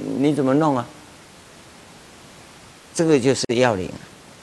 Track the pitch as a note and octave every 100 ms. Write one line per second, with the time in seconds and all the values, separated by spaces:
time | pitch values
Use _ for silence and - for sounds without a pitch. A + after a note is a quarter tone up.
0 | G#2 A2 C#3+ C#3+ C3 C#3 D#3+ C3 A#2+ -
1 | - - - - - - - - - -
2 | - - - - - - - - - -
3 | D#3+ D3 B2+ B2 - A#2+ B2+ G2+ E2+ -
4 | - - - -